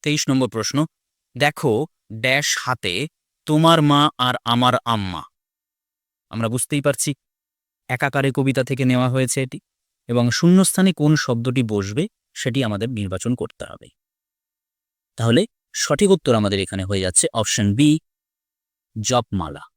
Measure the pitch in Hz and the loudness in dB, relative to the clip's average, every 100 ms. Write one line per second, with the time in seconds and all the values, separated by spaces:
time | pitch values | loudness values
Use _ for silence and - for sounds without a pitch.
0 | 151 151 - 131 127 113 104 139 160 _ | -2 -2 0 0 0 -2 -4 -2 -4 _
1 | _ _ _ 120 143 - 143 110 156 _ | _ _ _ -2 -2 0 -2 0 -4 _
2 | _ 110 127 135 147 - - 127 95 90 | _ -4 0 0 0 -4 -4 -4 -4 -4
3 | 151 _ _ _ - 156 165 165 147 143 | -6 _ _ _ -2 4 6 6 4 4
4 | 147 - 127 123 113 120 127 127 - 110 | 2 0 -2 -2 0 2 4 2 0 -2
5 | 95 82 - _ _ _ _ _ _ _ | -2 -8 -12 _ _ _ _ _ _ _
6 | _ _ _ 110 113 120 - 143 143 135 | _ _ _ -6 -4 -4 -4 -2 -2 -2
7 | - 135 _ _ _ _ _ _ _ 127 | -4 -6 _ _ _ _ _ _ _ -4
8 | 139 139 135 127 135 131 127 131 127 123 | -2 0 0 0 0 0 -2 -2 0 2
9 | 127 131 131 - 131 - _ _ _ _ | 0 0 -2 -2 -6 -10 _ _ _ _
10 | - 120 120 - 170 185 185 - 190 170 | -4 0 0 2 4 6 4 2 0 2
11 | 147 151 - 117 123 127 113 104 98 110 | 2 2 0 -2 -2 -2 -2 -2 -2 -4
12 | 196 _ _ - 131 120 117 101 117 117 | -6 _ _ -8 -4 -2 -2 -2 -4 -6
13 | 98 92 117 127 - _ - - - _ | -6 -4 -4 -4 -6 _ -16 -16 -20 _
14 | _ _ _ _ _ _ _ _ _ _ | _ _ _ _ _ _ _ _ _ _
15 | _ - 117 123 220 _ _ - - 147 | _ -4 2 2 0 _ _ -8 -4 2
16 | 202 190 - 113 101 98 95 98 92 98 | 4 2 2 2 2 -2 -4 -6 -4 -2
17 | 92 - - 107 110 - 101 104 147 156 | 0 0 -2 -2 -2 0 0 4 4 2
18 | _ _ _ _ _ _ _ _ _ 110 | _ _ _ _ _ _ _ _ _ -10
19 | 107 127 113 98 80 71 - | -2 -2 0 -6 -6 -10 -20